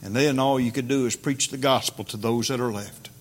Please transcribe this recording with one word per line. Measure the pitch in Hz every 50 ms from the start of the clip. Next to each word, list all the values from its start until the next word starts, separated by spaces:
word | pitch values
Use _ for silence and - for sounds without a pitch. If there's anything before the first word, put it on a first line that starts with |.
| -
And | 98 101
then | 120 139 151 139 131
all | 135 139 139 131
you | 123 120
could | 113 139 127 120
do | 135 139 127
is | 117 107 -
preach | - 156 139 127 - -
the | - 135
gospel | - 139 135 120 - - - - 107
to | - -
those | 110 104 113 117 120 113 -
that | 139 123
are | 123 123
left. | 107 104 101 101 - - - - - -